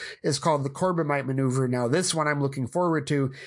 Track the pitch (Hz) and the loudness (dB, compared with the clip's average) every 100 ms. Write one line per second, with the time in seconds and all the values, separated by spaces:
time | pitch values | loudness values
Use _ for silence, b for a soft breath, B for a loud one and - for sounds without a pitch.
0 | B B 165 139 170 151 135 139 185 175 | B B -2 0 2 2 0 -2 0 0
1 | 151 143 127 131 135 127 127 123 120 151 | 0 0 0 0 2 2 0 0 2 2
2 | 180 165 151 143 139 139 123 175 175 160 | 2 0 0 0 0 -2 -4 0 2 0
3 | 143 147 135 135 | 0 0 0 -4